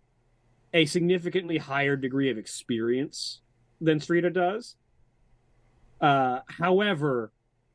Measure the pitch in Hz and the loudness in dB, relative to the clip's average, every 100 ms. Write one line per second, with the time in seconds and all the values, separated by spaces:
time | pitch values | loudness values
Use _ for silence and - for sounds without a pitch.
0 | _ _ _ _ _ _ _ 170 151 175 | _ _ _ _ _ _ _ 2 2 2
1 | 175 180 170 175 170 160 143 139 139 139 | 2 2 0 -4 -2 -4 -2 0 0 0
2 | 131 135 135 110 101 - - 113 117 127 | 0 0 0 0 -6 -14 -4 -2 0 0
3 | 156 - - - _ _ _ _ 160 151 | -2 -6 -12 -12 _ _ _ _ 0 0
4 | 147 170 175 170 180 214 - - _ _ | 0 0 0 0 0 -2 -10 -20 _ _
5 | _ _ _ _ _ _ _ _ _ - | _ _ _ _ _ _ _ _ _ 0
6 | 151 139 131 123 - - 170 185 208 160 | 2 4 2 -2 -8 -4 2 2 2 0
7 | 147 123 110 - _ _ _ | -2 -2 -4 -12 _ _ _